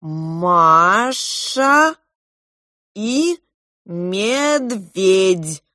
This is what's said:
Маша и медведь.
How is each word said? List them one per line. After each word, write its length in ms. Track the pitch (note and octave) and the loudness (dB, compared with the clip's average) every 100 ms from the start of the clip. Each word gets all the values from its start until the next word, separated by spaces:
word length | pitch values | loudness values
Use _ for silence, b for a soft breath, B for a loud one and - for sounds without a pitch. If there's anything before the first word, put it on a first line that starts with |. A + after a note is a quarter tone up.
Маша 2000 | D#3+ D#3 D#3+ E3 F3 F3 E3 D#3+ F3 G3+ A#3+ C4 - - - - C4+ C#4+ D#4 D#4+ _ _ _ _ _ _ _ _ _ | -10 -10 -8 -4 0 4 6 6 4 2 -2 -4 -8 -8 -8 -2 2 4 2 -2 _ _ _ _ _ _ _ _ _
и 440 | - A3 B3+ E4 F4 _ _ _ _ | -10 -4 -2 -2 -2 _ _ _ _
медведь. 1800 | _ E3+ F3 F#3 G#3+ C4 C#4+ D4 B3+ A#3 F3 F3 F#3+ F#3+ F#3+ F3+ D#3 D#3 _ | _ -8 -6 -4 -2 -2 0 0 -2 -8 -10 -2 2 4 4 0 -2 -12 _